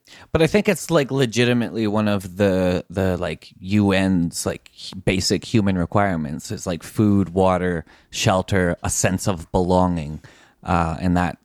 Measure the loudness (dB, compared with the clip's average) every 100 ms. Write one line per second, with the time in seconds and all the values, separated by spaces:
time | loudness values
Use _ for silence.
0 | _ -20 -4 0 2 2 0 -2 0 0
1 | 2 0 0 2 2 2 -2 -2 0 0
2 | 0 0 -4 0 2 2 2 0 -2 -2
3 | 0 0 -4 -8 -14 -14 -2 2 4 4
4 | 2 2 0 -4 -6 -8 -12 -20 -16 -6
5 | -2 -2 0 -2 0 0 2 0 0 0
6 | 0 -2 -6 -8 -10 -10 -8 -8 -4 2
7 | 4 4 2 2 2 2 0 -4 -8 -18
8 | _ -2 0 0 0 0 0 -2 -4 -2
9 | -2 -2 -2 -4 -2 -2 2 2 2 -2
10 | -6 -12 -16 -20 _ _ -4 -2 -2 -2
11 | 0 0 0 -6